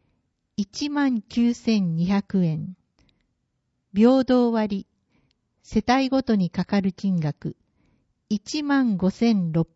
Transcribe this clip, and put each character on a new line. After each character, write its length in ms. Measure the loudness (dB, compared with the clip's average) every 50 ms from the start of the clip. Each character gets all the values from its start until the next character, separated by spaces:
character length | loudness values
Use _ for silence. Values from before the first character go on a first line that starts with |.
| _ _ _ _ _ _ _ _ _ _ _
一 340 | -6 -6 -6 -8 -8 -6 -4
万 320 | -2 0 0 0 0 -2
九 320 | -4 -4 -2 0 2 2 0
千 420 | -2 -2 -2 0 0 0 0 0
二 120 | 0 0
百 360 | 0 0 -2 -2 -2 0 0 0
円。 320 | 0 -2 -4 -8 -10 -14 -18 _ _ _ _ _ _ _ _ _ _ _ _ _ _ _ _ _ _ _ _ _ _ 2
平 320 | 4 4 6 6 4 2
等 260 | 2 2 2 2 2
割。 360 | 0 -2 -2 -4 -4 -8 -10 -12 _ _ _ _ _ _ _ _ _ _ _ _ _ _
世 220 | _ -6 -4 -2 0
帯 220 | 2 0 0 0 0
ご 140 | 0 -2 0
と 120 | 0 0
に 140 | 0 0 -2
か 160 | -4 -6 -4
か 160 | -2 -2 0
る 120 | 0 -2 -4
金 260 | -4 -4 -2 -2 -2
額。 360 | -2 -4 -4 -6 -10 -12 -12 -12 _ _ _ _ _ _ _ _ _ _ _ _ _
一 360 | -6 -6 -6 -6 -6 -8 -6 -2
万 340 | 0 0 2 2 0 0
五 140 | 0 -2 -2
千 400 | -2 0 0 0 2 0 0 -2
六 180 | -2 -2 -2 -2 _